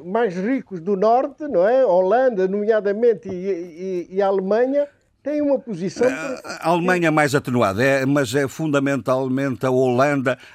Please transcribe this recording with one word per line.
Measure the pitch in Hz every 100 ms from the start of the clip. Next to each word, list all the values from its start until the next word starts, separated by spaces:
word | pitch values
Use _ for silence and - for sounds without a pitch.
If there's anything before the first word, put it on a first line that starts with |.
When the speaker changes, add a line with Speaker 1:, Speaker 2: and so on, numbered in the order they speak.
Speaker 1:
mais | 165 214 233 175
ricos | 202 262 - 185
do | 165
norte, | 196 208 240 285 277 302
não | 202 190
é? | 254 247
Holanda, | 180 185 233 262 208 185
nomeadamente, | 202 208 220 202 202 240 208 190
e, | 185 190 175 175 160 190 180 -
e, | 185
e |
a | 196
Alemanha, | 196 190 214 254 277 285 _ _ _
têm | - 294
uma | 285 262
posição | - 180 185 - 247
Speaker 2:
A, | - 160 -
Speaker 1:
para | - -
Speaker 2:
a | 160
Alemanha | 175 180 180 165
é |
mais | 156 147
atenuada, | 135 - 123 104 98
é, | 135 139
mas | 135 143 127
é | 135 135
fundamentalmente | - 160 143 139 139 120 131 131 131 139 120
a | 131
Holanda, | 127 131 123 143 143 131 123 -